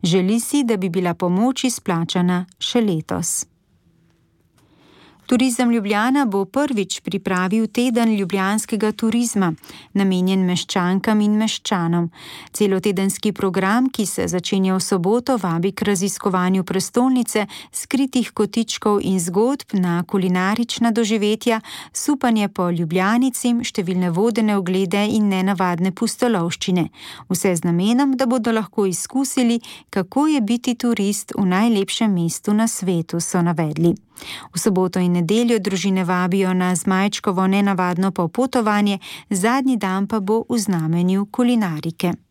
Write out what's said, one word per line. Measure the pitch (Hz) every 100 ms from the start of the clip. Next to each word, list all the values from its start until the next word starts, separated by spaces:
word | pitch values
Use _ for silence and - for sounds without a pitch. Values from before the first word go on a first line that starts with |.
Želi | 185 185 185 226
si, | 226 285
da | 247 220
bi | 185
bila | 175 180
pomoč | 170 180 180 240 262
izplačana | 254 - - 170 165 185 180 180 180 _
še | - 240
letos. | 220 165 - 180 170 - - _ _ _ _ _ _ _ _ _ _ _ _ _ _ - - - _
Turizem | 247 262 240 247
Ljubljana | 233 202 208 233 277 269
bo | 196
prvič | 190 - 294 233 185 -
pripravil | - 190 - 185 175 220 220
teden | - 247 233 233 214
ljubljanskega | 190 196 190 214 - 214 214
turizma, | 214 226 233 240 208 185 156 - - -
namenjen | 196 196 185 185 190
meščankam | 185 180 - 202 175 190 185 214
in | 208 214
meščanom. | 220 - - 196 170 170 170 - - - -
Celotedenski | - 208 190 196 190 196 - 214
program, | 202 196 185 190 220 262
ki | - 202
se | - 180
začenja | 180 170 196 190
v | 185
soboto, | - 196 175 233 247 254
vabi | 185 165 180
k | 196 -
raziskovanju | 202 294 - 208 185 180 190 185
prestolnice, | 190 185 - 254 254 233 214 202 - -
skritih | - - 262 269 254 233
kotičkov | - 208 208 220 - 220 202 -
in | 190
zgodb | 170 185 233 277 - 202
na | 175 170
kulinarična | 175 202 185 180 185 220 233 - 233
doživetja, | 226 220 220 208 220 - 220 - - -
supanje | - - 294 254 226 202
po | 202 175
Ljubljanici, | 175 170 175 190 233 262 240 247 240
številne | - - 180 180 180
vodene | 165 220 226 220 202
oglede | 180 185 190 202 208
in | 220 208
nenavadne | 190 185 185 185 175 185
pustolovščine. | 185 226 - 247 214 170 - - 180 160 - - - -
Vse | 185 202
z | 175 175
namenom, | 170 196 240 277 254
da | 254
bodo | 247 226
lahko | 226 208 - 196
izkusili, | 175 - 262 269 - 240 233 - - -
kako | - 185 - 302
je | 294
biti | 202 233 247
turist | 240 247 233 196 208 - -
v | 190
najlepšem | 185 233 214 196 - 226 185
mestu | 170 - -
na | 208 226
svetu, | - 180 175 165 170
so | 170 185
navedli. | 170 165 160 151 170 - _ - - - -
V | 175
soboto | - 185 185 180
in | 180 175
nedeljo | 165 214 240 226
družine | 190 190 185 190
vabijo | 180 185 180 196 190
na | 185 180 180
Zmajčkovo | - 185 202 202 - 185 190
nenavadno | 196 202 190 180 175 190
popotovanje, | 180 170 196 262 262 214 208 208 190 - - -
zadnji | 196 202 262 262 240
dan | 190 190 202
pa | 220
bo | 196 220 -
v | 240
znamenju | 202 180 156 170 180 190 202
kulinarike. | - 247 247 196 156 160 165 180 - _